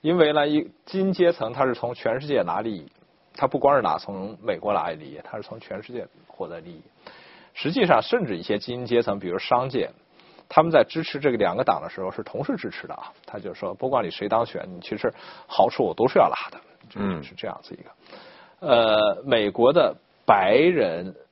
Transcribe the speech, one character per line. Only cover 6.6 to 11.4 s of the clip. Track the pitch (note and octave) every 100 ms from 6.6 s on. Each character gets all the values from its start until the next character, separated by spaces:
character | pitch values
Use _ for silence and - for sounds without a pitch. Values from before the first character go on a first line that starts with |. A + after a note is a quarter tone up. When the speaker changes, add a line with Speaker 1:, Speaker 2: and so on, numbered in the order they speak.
| D#2+
Speaker 1:
益。 | - - _ - - - - -
实 | - -
际 | G3 F3+
上， | B2+
甚 | - A#3+ D#3
至 | F2
一 |
些 | F2+ G2+
精 | - B2
英 | A#2+
阶 | A#2
层， | A2 G2+
比 | F#2+
如 | F#2
商 | - B2 C3
界， | B2+ D#2+ - _ _ _ - _
他 | -
们 | E3
在 | D#3+
支 | A2+ E3
持 | D#3+ C#3+
这 | C#3+
个 |
两 | A#2